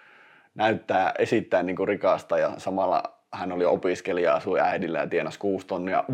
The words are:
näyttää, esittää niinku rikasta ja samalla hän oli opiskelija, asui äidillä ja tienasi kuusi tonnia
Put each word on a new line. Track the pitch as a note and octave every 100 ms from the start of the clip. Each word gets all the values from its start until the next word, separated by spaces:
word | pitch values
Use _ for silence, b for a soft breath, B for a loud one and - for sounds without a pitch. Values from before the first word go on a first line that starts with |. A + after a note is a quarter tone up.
| b b b b b
näyttää, | - A2 G#2+ - F#2+ F2+ -
esittää | A#2 A#2 - F#2
niinku | F2+ F2+ F#2+
rikasta | G2+ F#2+ E2+ - E2
ja | D#2 -
samalla | - F#2+ F#2 E2 - - _
hän | G2 F#2
oli | F2+
opiskelija, | F2 F#2 F#2 F2 - F2 E2+
asui | C#2 - D#2
äidillä | F2 F2+ E2 D#2
ja | C#2+
tienasi | E2+ D#2+ -
kuusi | G2+ F#2 -
tonnia | F#2 F#2 F2+ -